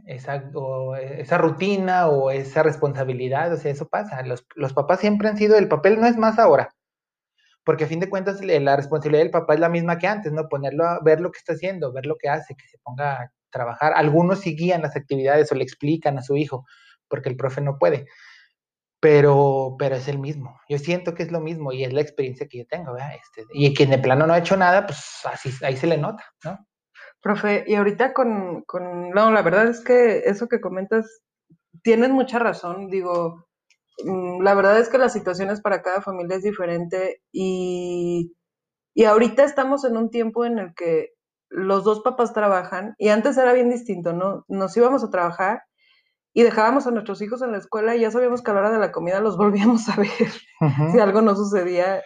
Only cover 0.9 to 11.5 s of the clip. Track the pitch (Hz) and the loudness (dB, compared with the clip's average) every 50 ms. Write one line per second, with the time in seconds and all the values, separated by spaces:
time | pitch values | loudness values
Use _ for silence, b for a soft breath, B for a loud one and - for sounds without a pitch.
0.9 | 131 135 131 135 139 135 139 - 170 175 165 160 - - 185 196 202 190 190 185 | -8 -10 -10 -10 -12 -12 -6 -2 0 2 2 2 0 0 -2 -2 0 0 0 0
1.9 | 185 180 175 160 147 139 135 135 135 139 131 131 - 156 156 156 147 - 151 139 | 0 2 2 2 2 2 0 0 -2 -2 -4 -2 0 2 2 2 2 0 -2 -2
2.9 | 131 135 135 131 127 120 127 127 135 143 165 175 170 151 151 147 135 135 - - | -2 -2 -4 -6 -6 -6 -4 -4 -2 -2 -2 -2 -4 -4 -4 -6 -6 -6 -8 -6
3.9 | - 220 208 208 - 131 131 127 123 - - _ - - 139 135 139 147 143 - | -6 -6 -6 -6 -10 -10 -8 -8 -10 -10 -12 _ -10 -8 -6 -4 -2 0 0 2
4.9 | 180 190 - 208 208 208 208 214 208 208 214 208 214 214 196 - 156 143 - 190 | 2 2 2 0 0 0 0 -2 0 2 4 6 6 6 6 4 2 4 4 4
5.9 | 220 220 226 240 233 220 220 220 220 233 226 185 143 127 120 - - _ _ _ | 4 6 4 2 4 4 2 2 4 6 6 6 6 6 4 0 -8 _ _ _
6.9 | _ _ _ _ _ _ _ _ _ _ _ _ _ _ _ 160 147 143 156 143 | _ _ _ _ _ _ _ _ _ _ _ _ _ _ _ 0 0 0 0 -2
7.9 | 165 165 190 190 196 190 190 196 196 196 196 190 165 147 139 139 139 139 139 139 | -2 -4 -4 -4 -4 -4 -4 -4 -6 -4 -2 0 0 2 2 2 2 2 0 -2
8.9 | 156 147 147 151 147 147 165 165 175 165 - - 151 151 170 170 170 170 170 175 | -4 -4 0 2 2 4 4 2 0 0 0 2 2 2 2 2 0 0 -2 -2
9.9 | 170 165 - 190 214 208 208 156 147 156 156 156 147 139 139 139 143 151 165 170 | -2 -2 -2 -2 -2 -4 -6 -6 -6 -6 -6 -6 -6 -6 -6 -4 -2 -2 0 0
10.9 | 175 - 151 160 156 160 175 180 175 - - - | -2 0 4 4 4 4 2 -2 -8 -10 -8 -8